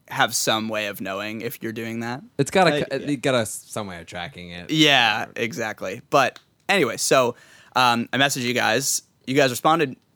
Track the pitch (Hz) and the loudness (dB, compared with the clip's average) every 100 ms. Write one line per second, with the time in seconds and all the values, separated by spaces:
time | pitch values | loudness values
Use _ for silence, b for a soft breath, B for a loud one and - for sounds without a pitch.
0 | - 127 120 - - 110 110 107 104 98 | -12 0 0 0 0 -2 -2 -4 -4 -6
1 | 95 98 104 110 117 - 113 113 113 117 | -8 -6 -6 -8 -10 -8 -10 -8 -8 -6
2 | 117 127 - - 135 190 175 147 - 135 | -8 -8 -12 -4 0 4 4 2 -4 -6
3 | - 139 139 127 107 - - 113 101 85 | -4 -4 0 0 -2 -6 -12 -10 -10 -12
4 | 82 87 85 90 87 87 87 156 151 135 | -14 -12 -12 -12 -16 -14 -4 2 4 6
5 | 113 110 - - 113 - 110 104 98 80 | 4 0 -4 -6 -6 -4 -8 -6 -10 -10
6 | - 143 123 - _ _ - 196 123 95 | 0 2 2 -2 _ _ -2 2 2 0
7 | - 139 120 - b b b 123 123 117 | 2 4 4 -2 b b b 2 4 4
8 | - 123 139 135 123 120 110 120 139 - | 0 2 2 0 -2 0 2 0 0 -4
9 | _ _ - 135 135 120 156 165 143 - | _ _ -2 2 2 2 2 2 0 -4
10 | _ | _